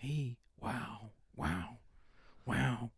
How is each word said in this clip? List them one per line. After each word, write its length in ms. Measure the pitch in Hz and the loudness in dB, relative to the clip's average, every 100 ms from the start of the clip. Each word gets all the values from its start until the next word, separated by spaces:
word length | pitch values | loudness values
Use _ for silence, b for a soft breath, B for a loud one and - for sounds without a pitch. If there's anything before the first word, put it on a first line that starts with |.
Hey, 360 | 131 151 135 123 - - | 0 0 0 -4 -12 -8
wow, 500 | - 120 - 107 107 - - - | -4 -2 -4 -8 -12 -16 -20 -2
wow, 420 | 80 90 85 120 - b b b b b - | 0 0 -2 -10 -18 b b b b b 0
wow. 440 | 123 131 120 117 | 4 4 4 -2